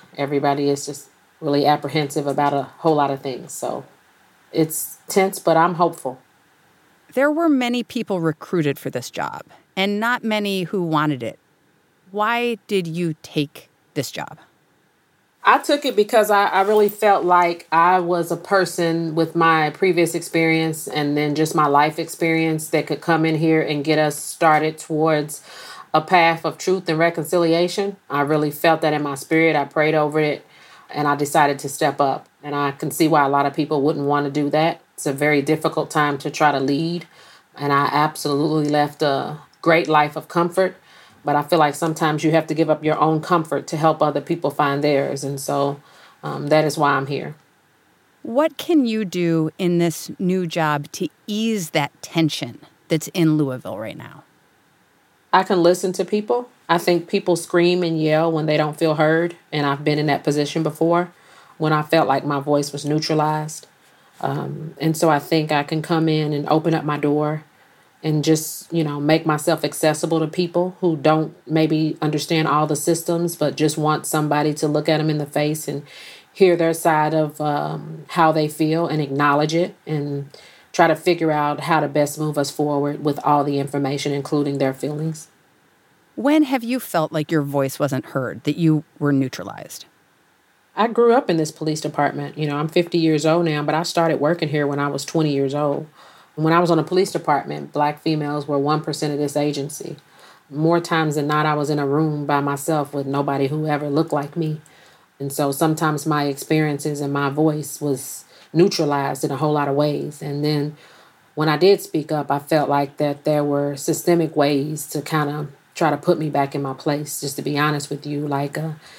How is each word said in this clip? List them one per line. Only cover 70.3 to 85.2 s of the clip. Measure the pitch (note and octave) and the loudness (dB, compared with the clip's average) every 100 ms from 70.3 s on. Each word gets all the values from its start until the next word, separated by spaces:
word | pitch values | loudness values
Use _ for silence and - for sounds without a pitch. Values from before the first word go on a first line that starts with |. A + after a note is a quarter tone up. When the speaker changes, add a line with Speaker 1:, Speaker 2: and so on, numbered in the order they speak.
| E3+ E3+ F3 F3+ F3+ | -2 -2 -2 -2 -2
Speaker 1:
who | F3+ D3+ | -2 2
don't | D3+ D#3 D#3 - - | 2 2 0 -8 -2
maybe | D#3+ D#3 D#3 D#3 - | 0 2 2 -2 -2
understand | D#3 D3+ - D#3+ D#3 | -4 -2 -2 0 2
all | D3+ D3+ | 2 0
the | C#3+ | 0
systems, | - D#3+ - E3+ E3+ E3 | 0 -2 -2 -2 -2 -2
but | D3 C#3 | -4 0
just | D#3 - | -2 0
want | D3+ D#3 - | 0 0 -2
somebody | D#3 D3+ D3 D3+ D3 | -2 0 0 0 0
to | D3+ | 0
look | D3+ D#3 | 0 2
at | D#3 | 2
'em | D#3 | 0
in | D3+ | -2
the | D3 | -2
face | D3 D3 D#3 - | -2 -2 -4 -6
and | C#3+ C#3+ - - - _ | -8 -10 -18 -20 -20 _
hear | - F#3+ E3+ | 4 4 6
their | E3 | 2
side | D#3+ E3+ D#3 D3+ | 2 2 2 2
of, | D#3 D3+ D3+ | 0 0 -2
um, | D3+ D3 D3+ D#3 D#3 D#3 - | -2 -2 -4 -6 -10 -14 -4
how | - D#3+ | 2 4
they | D#3 D3+ | 4 0
feel | - D#3 D#3+ E3+ | 0 0 0 0
and | D3+ | -2
acknowledge | C3+ C#3 C#3+ C#3+ D3+ | -2 0 2 2 2
it | E3 F3+ - - | 0 -2 -4 -6
and | D3+ C#3+ C#3+ C#3 - - - _ | -6 -4 -6 -10 -16 -20 -20 _
try | - E3 | 2 4
to | D#3 | 4
figure | F#3 E3+ D#3+ | 0 0 0
out | D3+ D3 D3 | 0 0 -2
how | D3 D#3+ | 0 0
to | D3 | 2
best | D3 C#3+ D#3 | 0 0 -2
move | D#3 D3 | -4 -2
us | C#3 | -2
forward | - D3 C#3+ C#3+ D3 D3 | -2 -2 0 -2 -2 -2
with | C#3+ | 0
all | - D3 | 2 2
the | C#3+ C#3 | 2 -2
information, | C#3 C#3+ C3+ C#3 C#3+ | -2 -4 -2 -4 -4
including | C#3+ C#3 D3+ C#3+ C#3 | -4 -2 -2 -2 0
their | C3+ | -2
feelings. | C3+ C#3+ D3 D#3+ D#3 | -2 -6 -4 -6 -8